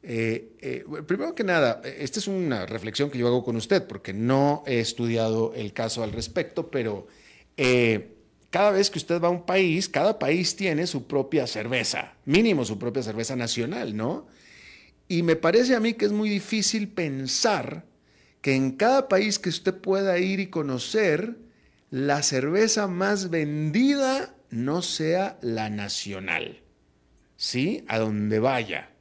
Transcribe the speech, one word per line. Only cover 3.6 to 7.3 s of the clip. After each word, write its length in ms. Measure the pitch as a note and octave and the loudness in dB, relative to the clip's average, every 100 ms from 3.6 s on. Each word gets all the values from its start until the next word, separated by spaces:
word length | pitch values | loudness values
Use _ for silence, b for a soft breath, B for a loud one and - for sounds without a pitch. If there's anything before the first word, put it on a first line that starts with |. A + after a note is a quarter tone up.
| G#2 G3 - | 2 0 0
porque 280 | G2+ - | -12 -10
no 480 | G2 A#2 C3+ C#3+ C#3+ - | -2 2 4 4 2 0
he 140 | A#2+ | -2
estudiado 720 | A2+ - A#2 A2+ A2+ A2 A2+ | -2 -2 -2 0 0 0 -2
el 200 | B2 G#2 | -4 -8
caso 280 | - A2+ A#2+ | -4 -4 -4
al 100 | A2 | -6
respecto, 580 | G#2 A2 - D#3+ - D#3+ | -6 -4 -4 -4 -6 -4
pero, 360 | C#3 A2+ G2+ F2 B B | -4 -4 -6 -10 B B